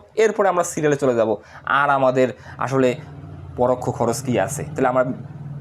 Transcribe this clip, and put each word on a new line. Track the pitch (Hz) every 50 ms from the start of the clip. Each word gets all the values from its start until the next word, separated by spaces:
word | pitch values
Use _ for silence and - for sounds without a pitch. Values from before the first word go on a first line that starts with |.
| - - -
এরপরে | 214 220 214 208 - 202 190
আমরা | 180 175 170
সিরিয়ালে | - - 170 151 147 143
চলে | 143 147 127 120
যাব। | 117 107 110 107 - - - - - -
আর | - 131 139 143 143
আমাদের | 139 135 135 131 127 131 127 117 110 - - - -
আসলে | - 139 123 135 135 127 123 117 - - - - - - - - - - - -
পরোক্ষ | 127 123 127 123 123 - 127
খরচ | 120 - - - 247 -
কী | - 123 117 190
আছে? | 190 - - - -
তাহলে | - - - -
আমরা | 127 127 - - - - - - - - - - - - -